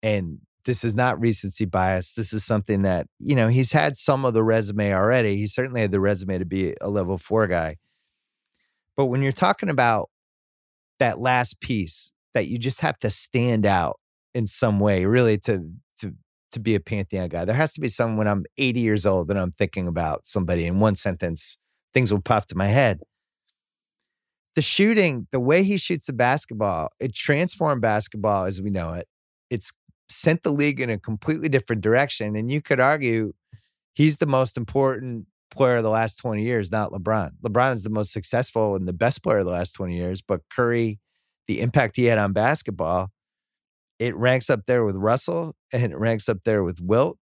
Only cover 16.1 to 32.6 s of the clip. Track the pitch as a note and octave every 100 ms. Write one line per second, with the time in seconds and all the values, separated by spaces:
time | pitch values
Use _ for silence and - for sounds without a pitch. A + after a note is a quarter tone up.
16.1 | - _ _ _ - A2 G#2 - G#2+ F#2
17.1 | F#2+ F2+ E2 F2+ A#2+ D#3 - C3 G#2+ A#2
18.1 | G#2+ G#2+ G2+ F2 - C3+ A#2+ A2+ G#2+ G2
19.1 | F#2+ D#2+ G2+ F2+ - G2 - F2+ E2+ E2
20.1 | D2+ - G#2 F2 F2 E2+ F#2 G#2+ G2 -
21.1 | F2 F2 E2 - - _ _ _ - A#2+
22.1 | G2+ - A2 - F2 G2 A#2 B2+ F2 -
23.1 | _ _ _ _ _ _ _ _ _ _
24.1 | _ _ _ _ - D3 - G#3+ A3 F3+
25.1 | C3 G#2 C3+ B2 E3 F#3+ G3 - E3+ -
26.1 | B2 B2 C#3+ - A2 G#2 E2+ D2+ _ B2+
27.1 | G#2+ - C#3+ F3+ - D#3+ C3+ A2+ G#2+ G#2+
28.1 | G#2+ G#2 G2+ F#2+ F#2+ G2 F#2+ E2+ E2 -
29.1 | _ _ _ _ A#2+ - - _ _ _
30.1 | - - E3 - C#3+ D3 C3+ B2+ G#2+ -
31.1 | G#2+ - D#3 D#3+ C3+ - A2+ G2+ A#2 C#3
32.1 | - G#2+ G#2+ A#2 C#3+